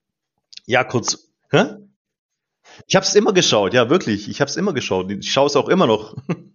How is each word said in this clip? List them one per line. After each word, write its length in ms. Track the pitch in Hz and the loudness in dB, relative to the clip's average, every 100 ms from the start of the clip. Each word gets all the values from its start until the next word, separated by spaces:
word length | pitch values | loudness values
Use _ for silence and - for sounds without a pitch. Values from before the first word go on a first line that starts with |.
| _ _ _ _ _ - - | _ _ _ _ _ -18 -2
Ja, 180 | 123 | 0
kurz, 480 | 127 123 - - _ _ _ | 0 -2 -4 -8 _ _ _
hä? 240 | 156 226 - - _ _ _ _ _ _ _ _ - - | 0 0 -4 -20 _ _ _ _ _ _ _ _ -16 -2
Ich 80 | 185 | 0
hab's 180 | - 208 | 2 2
immer 180 | 220 | 2
geschaut, 400 | 180 - 113 95 | 2 2 2 2
ja, 160 | 120 117 | 2 2
wirklich. 400 | 160 - - - | 2 0 -4 -4
Ich 120 | - | -6
hab's 140 | 139 - | -4 -4
immer 180 | 196 | -4
geschaut. 380 | 135 - 92 92 | -4 -4 -4 -4
Ich 200 | 101 - | -8 -4
schaue 160 | - 143 | 0 2
es 80 | 143 | 2
auch 140 | 113 | 2
immer 180 | 175 151 | 2 2
noch. 280 | 107 - - | 0 -2 -14
<laughs> 60 | - - - | -10 -10 -12